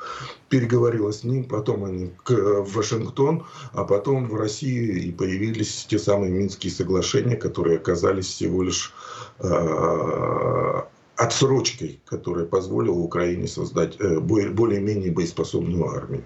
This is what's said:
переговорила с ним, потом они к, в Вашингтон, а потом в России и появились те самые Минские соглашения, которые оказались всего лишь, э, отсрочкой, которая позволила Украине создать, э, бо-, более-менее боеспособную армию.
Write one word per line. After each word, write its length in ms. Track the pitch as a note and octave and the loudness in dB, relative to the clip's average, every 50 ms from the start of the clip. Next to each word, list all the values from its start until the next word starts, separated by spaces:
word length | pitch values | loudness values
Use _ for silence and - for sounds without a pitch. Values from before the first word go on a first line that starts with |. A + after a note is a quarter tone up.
| - - - - - - - - _ - | -12 -12 -12 -12 -12 -14 -14 -16 _ 0
переговорила 640 | C3+ C3 A#2+ A2+ B2 A#2+ A#2+ A#2+ A2 A2 G#2 G#2 G#2 | 2 2 2 4 4 4 4 4 2 2 0 -2 -2
с 100 | - - | -4 -4
ним, 220 | A#2+ C3 C3+ B2 | -2 -2 -2 -2
потом 400 | - G#2+ G#2+ G#2 B2 A#2 G#2 G2 | -2 -4 -2 0 0 -2 -2 -2
они 260 | F#2+ F#2 F2+ F#2 F2 F2 - - | -4 -4 -4 -6 -8 -10 -6 0
к, 80 | - B2 | 2 2
в 420 | G#2+ G2 G#2 G#2 G2+ G2 G2 G2+ | 4 4 4 4 2 2 0 -2
Вашингтон, 720 | A2 G#2 - C3 A2+ - - - C#3+ C3+ D3 E3 E3 - - - - - B2+ - | -2 -2 0 -2 -2 -2 -2 0 2 2 2 2 0 -2 -8 -16 -16 -16 -8 -6
а 120 | G2+ F#2+ | -4 0
потом 420 | F2 G2 G2+ - C#3+ C#3 C3 B2 | 2 2 2 2 2 2 2 0
в 80 | A2+ G#2+ | 0 -2
России 720 | G#2+ G#2+ G#2 - - D#3 C3 B2+ A#2+ A#2 A2 F#2+ F2+ F2 | -2 -2 -2 -4 -4 -2 -2 0 0 0 0 0 -2 -2
и 80 | F2 E2+ | -4 -4
появились 760 | - F#2+ F#2+ F#2 F#2+ G#2+ A2+ A2+ A2 G#2+ - - - - - | -2 -2 0 0 0 0 -2 -2 -2 -2 -4 -4 -8 -4 0
те 80 | A2 | 0
самые 360 | G2+ - G2+ G2+ G2+ G2 F#2 F#2 | 2 2 2 2 2 2 2 2
Минские 400 | F#2+ G2+ F#2+ - - - F#2 E2+ | 2 0 0 -2 -4 -6 -4 -4
соглашения, 640 | - F#2 E2+ F#2+ F2+ E2+ - - G2+ A2 B2 A#2+ | -2 0 0 2 0 2 2 2 2 2 2 0
которые 400 | - - - - - E2+ E2 E2 | 0 -2 -2 -2 0 2 2 2
оказались 500 | D#2+ - - F2+ E2+ E2+ G2 F#2+ F#2+ F2+ | 2 2 0 0 2 2 2 2 2 -2
всего 380 | - - - - F2+ F2 F#2 F#2 | -4 -4 -2 -2 0 2 2 2
лишь, 280 | F#2 - - - - - - - - - - - - - - | 0 0 -2 -4 -6 -10 -16 -16 -16 -14 -14 -14 -16 -10 -6
э, 1400 | - F#2 E2+ E2+ E2+ D#2+ D#2 D#2+ E2 E2 E2+ D#2+ D#2+ D#2+ E2 - - - A#2+ B2 B2+ B2+ A#2+ B2+ B2 B2 - C3 - - - _ _ _ _ | -2 0 2 2 2 2 2 2 2 2 2 2 0 -2 -2 0 0 0 0 0 0 0 0 0 0 0 -2 -2 -6 -8 -14 _ _ _ _
отсрочкой, 840 | - - B2 - - C#3 B2+ C3+ B2+ A#2 - - - E2 D2+ - - _ | 0 0 0 2 2 4 4 4 4 2 0 -2 -4 -8 -10 -10 -14 _
которая 420 | - A#2 - - F#2 F2 F2 E2+ | -10 -10 -8 -6 -4 -4 -4 -2
позволила 520 | E2+ - F#2+ F2+ F#2 - A#2 A#2 A2+ F2 F2 | 0 0 0 0 0 0 0 2 2 2 0
Украине 480 | E2+ E2 - F2 F2+ F2 F2+ F2+ F#2 | 0 -2 0 0 0 0 0 -2 -4
создать, 480 | F2 - F2 E2+ - - F2 E2 - - - | -4 -4 -4 -6 -2 0 0 0 0 -2 -2
э, 180 | G#2 F#2 E2 D#2+ | 0 0 2 2
бо-, 320 | E2+ E2+ G#2+ G#2+ G2 F#2+ | 2 2 2 2 2 2
более-менее 640 | G2 G#2 A#2 A2+ G2+ G2+ G2 G#2 G#2 G2+ F#2 F2+ E2 | 2 2 2 4 2 2 2 0 0 0 0 0 0
боеспособную 760 | F#2 F2 E2 - - D#2+ - - - E2+ E2+ F2+ F2 D#2+ - | 0 0 0 -2 -4 -4 -2 -2 -2 -2 0 0 0 0 -2
армию. 360 | - - - - C3+ B2 - | -2 -6 -6 -6 -8 -8 -8